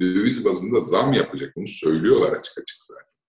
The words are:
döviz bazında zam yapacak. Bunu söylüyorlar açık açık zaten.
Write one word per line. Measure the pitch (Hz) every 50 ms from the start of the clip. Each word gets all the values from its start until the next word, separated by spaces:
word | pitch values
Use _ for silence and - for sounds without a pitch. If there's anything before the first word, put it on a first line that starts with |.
döviz | 90 92 92 98 107 123 135 120 107
bazında | 104 92 90 92 104 120 131
zam | 135 - 87 98 123 139 135
yapacak. | 107 - - - - 71 - -
Bunu | - 98
söylüyorlar | 95 - - - 80 78 80 80 107 135 - - - -
açık | - - - - -
açık | - - - - -
zaten. | - - - - _ _ _ _